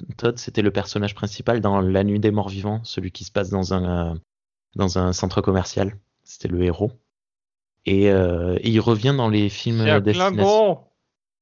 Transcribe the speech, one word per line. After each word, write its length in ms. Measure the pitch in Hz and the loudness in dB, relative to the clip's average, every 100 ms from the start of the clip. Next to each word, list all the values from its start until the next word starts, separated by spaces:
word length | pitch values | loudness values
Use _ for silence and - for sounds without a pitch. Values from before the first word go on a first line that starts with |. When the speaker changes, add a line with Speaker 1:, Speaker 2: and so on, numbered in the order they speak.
| - - | -6 -4
Speaker 1:
Todd, 200 | 120 120 | -4 -2
c'était 220 | - 117 | -6 0
le 100 | 104 | 0
personnage 420 | 98 98 104 104 | 0 -4 -4 -4
principal 460 | - 101 - - 117 | -4 -8 -6 -2 0
dans 200 | 104 98 | 2 2
La 220 | 92 95 | 2 2
Nuit 160 | 101 104 | 2 2
des 140 | 107 | 2
Morts 160 | 104 98 | 0 -2
Vivants, 320 | 98 101 110 | -6 -6 -6
celui 300 | 113 - 92 | -8 -8 -8
qui 100 | - | -10
se 80 | - | -6
passe 200 | 101 95 | -4 -2
dans 220 | 98 90 | -2 0
un, 420 | 95 90 87 85 | -2 0 -2 -2
euh, 0 | 80 - _ _ _ _ | -6 -12 _ _ _ _
dans 240 | - 98 92 | -4 -2 0
un 140 | 92 | 0
centre 280 | 92 95 - | 0 -2 -2
commercial. 540 | 98 95 90 - 98 104 _ _ | 0 0 0 -2 -4 -4 _ _
C'était 240 | _ - - | _ -10 -6
le 120 | 87 | 0
héros. 260 | 90 85 107 - _ _ _ _ _ _ _ _ - | 0 0 -4 -6 _ _ _ _ _ _ _ _ -2
Et, 240 | 98 101 | 2 4
euh, 460 | 95 90 87 90 90 | 4 2 0 -2 -2
et 80 | 117 | 2
il 100 | 110 | 2
revient 340 | 113 110 123 139 | 2 2 2 0
dans 120 | 113 | 2
les 200 | 107 101 | 2 0
films, 360 | - 120 113 | -2 -4 0
Speaker 2:
C'est 60 | 110 | 2
Speaker 1:
euh, 80 | 151 | 2
Speaker 2:
un 20 | |
Speaker 1:
Destination. 340 | 101 180 190 | 2 2 0
Speaker 2:
Klingon. 460 | 190 196 214 214 147 _ _ _ _ _ _ | 2 4 4 2 0 _ _ _ _ _ _